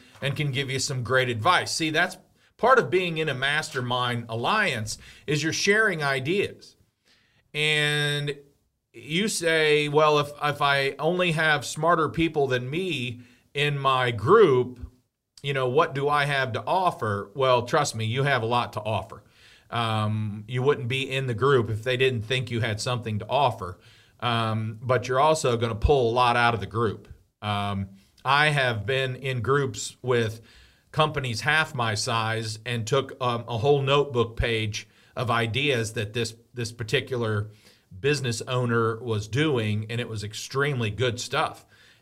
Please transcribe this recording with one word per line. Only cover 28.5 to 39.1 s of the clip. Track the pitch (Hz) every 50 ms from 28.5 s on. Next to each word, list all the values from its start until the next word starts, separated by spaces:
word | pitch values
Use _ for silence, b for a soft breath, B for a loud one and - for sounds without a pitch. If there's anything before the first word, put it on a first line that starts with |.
have | 147 143 131 127 117 107 98
been | 101 135 131 135 131 127
in | 127 143 135 131 123 107
groups | 113 135 143 139 123 104 - - - - _ -
with | 123 123 120 113 107 107 - b b b b b b b b b b -
companies | - 156 151 - 143 131 127 113 107
half | - 151 151 156 156 156 -
my | 127 120 113 107
size | 107 - 127 117 113 110 110 113 113 113 110 107 110 110
and | 123 120 117 107
took, | 107 139 139 135 135 - -
um, | 127 123 120 113 113 -
a | 123 110
whole | 101 143 147 143 131
notebook | 131 139 147 143 143 120 120 113 110 113
page | - - 120 117 110 110 107 107 - - b b b b b b
of | - 123 113
ideas | 120 117 117 117 104 131 143 147 135 117 113 107 107
that | 123 107 104 107
this, | 120 117 110 - - - _ -
this | 120 117 110
particular | - - 113 110 - 135 127 - 131 120 117 110 107 104 104 b b b b b b b b b - 95
business | 92 139 147 131 127 123 113 - -
owner | - 127 127 127 120 120 117 113 113 113 110 127
was | 120